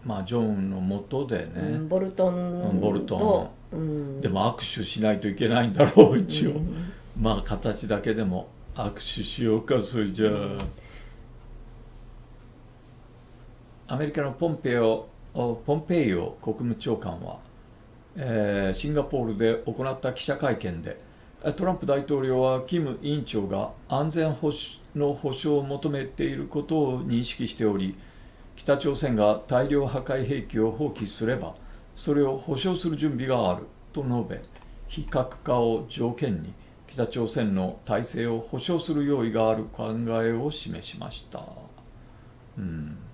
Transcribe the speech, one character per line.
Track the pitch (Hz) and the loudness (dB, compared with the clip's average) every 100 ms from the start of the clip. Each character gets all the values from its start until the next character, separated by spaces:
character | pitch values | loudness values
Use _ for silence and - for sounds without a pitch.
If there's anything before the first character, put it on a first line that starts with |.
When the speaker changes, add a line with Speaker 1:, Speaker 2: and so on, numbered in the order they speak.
| 127 | -4
Speaker 1:
ま | 101 | -6
あ、 | |
ジ | 92 120 | -2 0
ョ | |
ン | |
ウ | 113 | 0
ン | 101 95 | 0 -2
の | 95 | 0
下 | 92 101 - 131 135 | -2 -2 -2 -4 -2
で | 101 | -4
ね。 | 82 85 | -4 -4
Speaker 2:
う | 151 156 | -2 -2
ん、 | 156 | 0
ボ | 185 | 0
ル | 190 | 0
ト | 185 185 | 0 0
ン | |
と、 | 180 180 175 180 | 2 -2 -2 0
Speaker 1:
う | |
ん、 | 185 | 2
ボ | 208 | 2
ル | 196 | 2
ト | - - 214 180 - - - | 0 2 4 4 2 -12 -10
ン。 | 160 | -4
Speaker 2:
う | |
ん。 | 160 151 143 135 | -2 -2 -4 -4
Speaker 1:
で | 120 | 0
も | 95 107 | 2 2
握 | 120 | 0
手 | - - 101 | -6 -6 -4
し | - | 0
な | 107 | 2
い | 101 | 2
と | 104 | 0
い | 98 | 0
け | 113 | 4
な | 117 | 4
い | 120 | 4
ん | |
だ | 95 | 6
ろ | 143 - - | 8 12 12
う、 | 131 | 10
一 | 95 151 - | 2 2 0
応。 | |
Speaker 2:
う | 147 | 0
ん。 | 170 160 175 - - - | -2 -4 -8 -10 -12 -2
Speaker 1:
ま | 110 101 | 0 0
あ、 | |
形 | - 98 117 104 107 | -2 -2 -2 -4 -2
だ | 104 | -2
け | 117 | 0
で | 110 | 0
も | 101 90 - - - - | 0 -2 -6 -18 -14 -6
握 | 101 | -6
手 | - | -6
し | - - 101 - | -8 -6 -6 -2
よ | 117 110 | 2 2
う | |
か、 | - 127 | 2 0
そ | 101 120 | 2 -2
れ | 104 | -2
じ | 92 107 | 0 0
ゃ | |
あ。 | |
Speaker 2:
う | 104 | 0
ん。 | 101 98 98 - - - - - - - - - - - - - - - - - - - - - - - - - - - - - - - - | -4 -6 -8 -10 -18 -18 -18 -18 -20 -20 -18 -18 -18 -20 -20 -20 -20 -20 -20 -20 -20 -20 -20 -20 -20 -20 -20 -20 -20 -20 -20 -20 -20 -20 -6
Speaker 1:
ア | 131 | -4
メ | 147 | -2
リ | |
カ | 151 | -2
の | 139 | -2
ポ | 127 170 | 0 -2
ン | 156 | 0
ペ | 131 120 | 0 4
オ、 | 113 110 - - - | 4 2 -2 -18 -10
ポ | - 120 113 - 151 | -4 -2 -2 0 -2
ン | |
ペ | 156 175 123 | 2 2 4
イ | |
オ | 90 80 - | 2 -2 -6
国 | - 110 | -4 -2
務 | 120 110 | -2 -2
長 | - 110 | -2 -2
官 | 95 85 | -2 -8
は、 | 85 - - - - - - - - 190 | -10 -12 -16 -20 -20 -20 -20 -20 -16 -8
え | 131 113 104 101 98 | -2 0 2 2 0
ー、 | 95 | 0
シ | 147 | 0
ン | |
ガ | 151 | 0
ポ | 143 139 | 0 -2
ー | 117 | -2
ル | 101 | 2
で | 113 117 - | 2 2 -2
行 | 110 | -4
っ | 131 131 | -4 -2
た | 131 | -4
記 | 127 | -4
者 | - 139 | -4 0
会 | 139 110 | 0 0
見 | 92 85 | -2 -6
で、 | 80 - - - - - - 147 | -8 -12 -16 -20 -20 -6 -4 0
ト | 185 | 0
ラ | |
ン | 180 | 0
プ | - | 2
大 | 139 139 | 0 2
統 | 143 | 0
領 | 131 127 | 2 4
は | 131 127 | 4 2
キ | 127 175 | 0 0
ム | 143 120 | 0 -2
委 | 143 | -2
員 | 147 | -2
長 | - 110 98 | -2 -2 0
が | 98 107 - - | -2 -4 -8 -4
安 | 139 156 | 0 0
全 | 165 160 | 2 0
保 | 151 151 | 2 -2
障 | 147 - - - 151 | -2 -10 -14 -10 0
の | 143 | 0
保 | 143 143 | 0 -4
障 | 131 156 143 | -2 2 2
を | |
求 | 139 139 156 | 2 -2 -2
め | 143 135 | -2 -4
て | - | -2
い | 135 135 | -2 -2
る | 135 | -4
こ | 147 | -4
と | 143 160 | 0 2
を | 139 127 | 2 0
認 | - 117 | 0 0
識 | 120 - 120 | 0 -4 -6
し | - | 0
て | 110 | 2
お | 98 | 2
り、 | 95 95 - - - - - - | -2 -4 -16 -20 -20 -20 -20 -6
北 | - 143 | 2 4
朝 | 147 139 | 4 0
鮮 | 147 113 | 2 6
が | 104 107 - | 6 4 2
大 | 123 143 | 2 4
量 | 143 135 | 2 2
破 | 135 | -2
壊 | 127 135 120 | -2 -2 0
兵 | 139 | -2
器 | - 113 | -2 2
を | 110 | 2
放 | 110 147 | 2 -4
棄 | - 104 | -2 -6
す | - 113 | -2 -2
れ | 123 | 0
ば、 | 85 - - - - - | -4 -10 -16 -18 -18 -8
そ | - | 0
れ | 143 | 4
を | 139 131 | 4 2
保 | - 135 | -2 -2
障 | 185 180 | 0 0
す | 175 | -2
る | 151 | 0
準 | 151 | 0
備 | 127 131 | 0 2
が | 123 98 | 2 4
あ | 90 | 0
る | - - - | -6 -18 -10
と | - | -6
述 | 131 120 107 | -2 -2 -2
べ、 | - - - - - - | -8 -12 -20 -20 -16 -10
非 | 165 | -10
核 | 139 135 127 - | -2 0 -2 -4
化 | - 123 | 0 4
を | 117 113 - | 4 2 -2
条 | - 117 | -4 -2
件 | 120 143 90 | 0 -2 -2
に | 85 - - - - | -4 -14 -20 -20 -14
北 | 131 117 | -4 -2
朝 | 127 110 | 0 -2
鮮 | - 107 | 0 0
の | 95 95 - - | 2 0 -4 -2
体 | 104 117 | -2 0
制 | - 117 | -2 -2
を | 113 | -2
保 | 117 131 | -4 -6
障 | 147 170 | 0 -2
す | 165 | 0
る | 147 143 | 0 2
用 | 143 | 2
意 | 117 | 2
が | 113 110 | 2 2
あ | 110 | 2
る | 110 | -2
考 | - 110 113 117 113 | -6 -4 -2 0 2
え | 113 | 2
を | 117 143 | 0 -2
示 | 151 - 85 - | -6 -10 -10 -10
し | - | -12
ま | - | -12
し | - - | -12 -14
た。 | - - - - - - - - - - - - - | -14 -14 -16 -18 -20 -20 -20 -20 -20 -20 -20 -16 -10
う | |
ん。 | 92 80 76 87 52 | -8 -6 -8 -12 -16